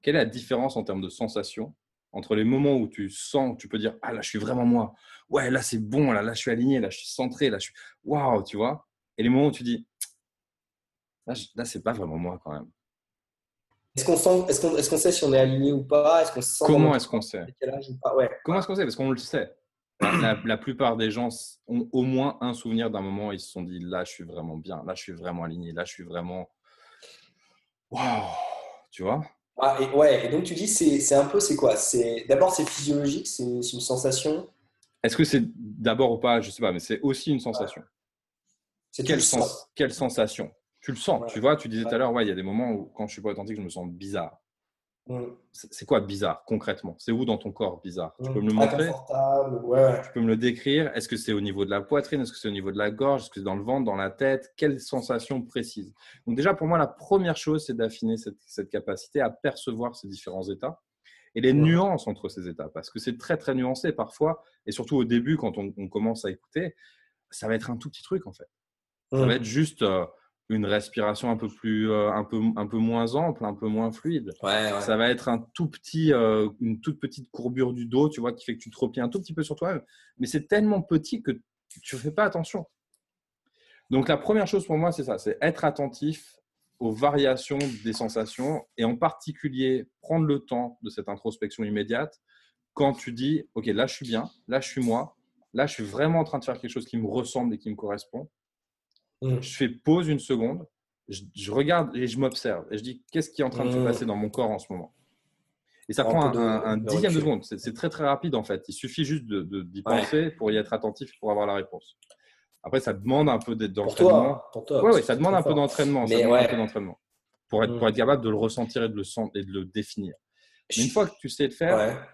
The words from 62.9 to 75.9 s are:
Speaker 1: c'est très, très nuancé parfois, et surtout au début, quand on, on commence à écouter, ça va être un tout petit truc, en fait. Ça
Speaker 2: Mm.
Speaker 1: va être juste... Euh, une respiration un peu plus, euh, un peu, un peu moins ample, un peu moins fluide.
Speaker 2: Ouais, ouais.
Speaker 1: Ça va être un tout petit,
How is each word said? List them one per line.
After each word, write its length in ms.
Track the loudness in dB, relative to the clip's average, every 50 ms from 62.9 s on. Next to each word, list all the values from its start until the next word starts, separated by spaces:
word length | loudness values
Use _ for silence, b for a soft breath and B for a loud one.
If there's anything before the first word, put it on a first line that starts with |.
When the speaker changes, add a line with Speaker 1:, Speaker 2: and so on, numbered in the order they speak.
| _ -6
Speaker 1:
c'est 180 | -6 -6 -6 -6
très, 180 | -4 -4 -4 -2
très 180 | -2 -2 0
nuancé 360 | 0 0 -2 -2 -2 -4 -4 -2
parfois, 500 | -2 -6 -6 -2 -2 0 0 0 -2 b b b b b
et 60 | -10
surtout 260 | -6 -6 -4 0 0 0
au 60 | 2
début, 300 | 4 2 2 4 2 0 0
quand 200 | 0 -4 -4 -4
on, 160 | -8 -8 -8 -10
on 120 | -12 -6
commence 340 | -4 -2 0 0 -2 -2 -4
à 40 | -8
écouter, 460 | -8 -8 _ _ _ -6 -6 -6 -8 b b b b b b b b b _ _
ça 160 | -16 -10 -4 -2
va 80 | -2
être 160 | -2 -2 -4
un 60 | -8 -8
tout 120 | -8 -12
petit 140 | -16 -16 -8
truc, 240 | -6 -6 -6 -6 -8
en 40 | -18
fait. 140 | _ -20 _ _ _ _ _ _ _ _ _ _ _ _ _
Ça 60 | 2 2
Speaker 2:
Mm. 100 | 4 4
Speaker 1:
va 80 | 4
être 80 | 2 0
juste... 380 | -2 0 2 0 0 0 0
Euh, 240 | 2 2 2 2 0 -2 b b b b b _ _ _
une 160 | -2 0 2
respiration 640 | 2 2 0 0 -2 -4 0 0 0 0 0 -2 -2
un 60 | -2 -2
peu 100 | -4 -8
plus, 420 | -8 _ -2 -2 0 2 2 2
euh, 220 | 2 2 2 2
un 140 | 0 0 -2
peu, 140 | -2 -2 0 0 0 0 0
un 100 | -4 -4
peu 100 | 0 0
moins 380 | 0 2 2 0 0 0 0
ample, 300 | 0 0 0 -2 -4 -6
un 80 | -6 -6
peu 120 | -4 -4 -2
moins 240 | -2 0 -2 -2
fluide. 420 | -4 -6 _ -4 -4 -2 -4 -6 -12 _ -2
Speaker 2:
Ouais, 300 | 0 0 0 0 0 -2
ouais. 80 | -2
Speaker 1:
Ça 160 | 0 0 2 4
va 120 | 4 2
être 200 | 2 0 0 -2
un 100 | -2 -2 -2 -8 _
tout 120 | -4 -4 -4
petit, 420 | -4 -8 _ -6